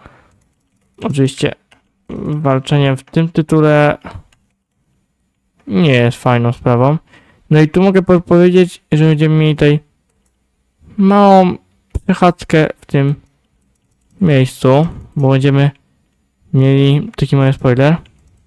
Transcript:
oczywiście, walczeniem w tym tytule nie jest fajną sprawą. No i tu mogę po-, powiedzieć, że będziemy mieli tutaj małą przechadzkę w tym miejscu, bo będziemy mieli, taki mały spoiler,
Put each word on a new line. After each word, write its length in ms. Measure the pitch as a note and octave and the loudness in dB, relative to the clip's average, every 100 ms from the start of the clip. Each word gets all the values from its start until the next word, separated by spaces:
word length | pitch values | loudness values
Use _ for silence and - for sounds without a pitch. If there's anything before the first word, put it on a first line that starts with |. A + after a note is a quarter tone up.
| - _ _ _ _ _ _ _ _ - | -20 _ _ _ _ _ _ _ _ -12
oczywiście, 540 | - C#3 C3 - D3 - _ _ _ _ - - - | -8 -4 -4 -4 -8 -8 _ _ _ _ -18 -12 -10
walczeniem 680 | D3+ C#3+ C3 - D3 C#3 C3 | -6 -4 -4 -2 0 0 -4
w 60 | |
tym 260 | - E3 E3 | -6 -4 -4
tytule 680 | E3 D3+ D#3 D3+ D3 D3 - - - - _ _ _ _ _ _ _ _ _ _ _ _ _ C#4 | -4 -2 0 2 2 0 -4 -12 -20 -20 _ _ _ _ _ _ _ _ _ _ _ _ _ -6
nie 240 | F#3+ D#3+ | 0 2
jest 260 | B2 A#2 - | 2 0 -2
fajną 360 | B2+ A#2+ A#2+ | -2 -2 -2
sprawą. 440 | - B2+ A#2+ C3+ D#3+ _ _ _ _ - | -4 -2 0 0 -2 _ _ _ _ -2
No 120 | D3+ | 0
i 60 | D#3 | 2
tu 140 | F3+ | 0
mogę 200 | G3 F#3+ | 0 0
po-, 200 | F3+ F3+ | 2 0
powiedzieć, 600 | - F3 F3+ F3+ F3 - - | 2 2 4 2 0 -4 -4
że 140 | D3+ D#3+ | 0 2
będziemy 300 | D3+ D#3 D#3 | 2 0 0
mieli 200 | D#3 D3 | 0 0
tutaj 240 | D3 D3+ - _ _ _ _ _ _ _ _ _ - - | 0 0 -6 _ _ _ _ _ _ _ _ _ -12 -2
małą 600 | F#3+ G3+ G3+ F#3+ F#3 - _ _ _ - | 0 2 4 4 2 -2 _ _ _ -10
przechadzkę 640 | - F#3 F3+ - - D#3+ D#3 - | -6 0 0 -2 -2 -2 -2 -6
w 40 | - | -6
tym 300 | C#3+ C#3 C#3+ _ _ _ _ _ _ _ _ _ - | -2 -2 -4 _ _ _ _ _ _ _ _ _ -4
miejscu, 680 | E3+ C3+ B2+ - C3 C#3 E3 - - D3 | 0 0 0 -2 0 0 0 -8 -12 -4
bo 140 | C3+ | 0
będziemy 420 | C3+ C#3 C#3 C#3 - _ _ _ _ _ _ _ | 0 0 0 -2 -4 _ _ _ _ _ _ _
mieli, 580 | C3 C3+ C3+ C#3 D3 - - | 0 2 2 2 0 -4 -8
taki 200 | C#3 C#3 | -2 0
mały 180 | C3+ | 0
spoiler, 440 | - C3 B2 C#3+ E3 - _ _ _ | -2 -2 0 0 -2 -6 _ _ _